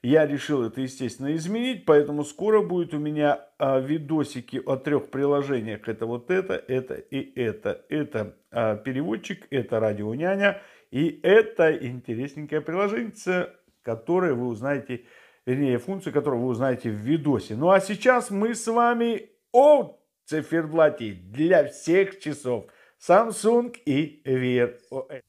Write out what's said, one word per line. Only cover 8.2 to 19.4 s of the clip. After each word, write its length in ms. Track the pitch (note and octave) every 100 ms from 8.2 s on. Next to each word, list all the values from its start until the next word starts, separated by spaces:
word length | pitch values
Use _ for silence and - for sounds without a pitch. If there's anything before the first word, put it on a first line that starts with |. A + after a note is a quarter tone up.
| G#2+ - _
а, 280 | A#2+ A2 G#2
переводчик, 680 | C3+ C3 E3 G#3+ - F#3+ -
это 320 | C#3 A#2 A2+
радионяня 800 | A2 G2+ G#2 A#2+ F3 G3 G3+ G3+ - _ _
и 300 | B2+ E3 -
это 540 | E3 G#3+ A3 - D#3+ D3+
интересненькое 840 | B2 B2 - A2+ C#3 D3+ D3 D3+
приложенце, 880 | D3+ F3 G3+ A3+ A3+ - - F3+ F3+ _ _ _ -
которое 480 | A2+ - F3+ F3+
вы 140 | B2 B2
узнаете, 560 | A2 C3 C#3+ - A#2+ _ - - _ -
вернее, 320 | C3 C#3 A#2+
функцию, 360 | - F#3+ F3+
которую 300 | D3 C#3+ A#2+
вы 40 | B2+
узнаете 420 | A#2 C3+ B2+ A#2
в 40 |
видосе. 640 | G#2 A2 D#3+ D3 B2 - G#2+
Ну 120 | E3
а 120 | F#3+
сейчас 500 | F#3+ G#3 B3+ B3 A3+
мы 240 | G3 A3 A3+
с 100 | A3+
вами 680 | A3+ A#3+ A#3 A#3 A3 - _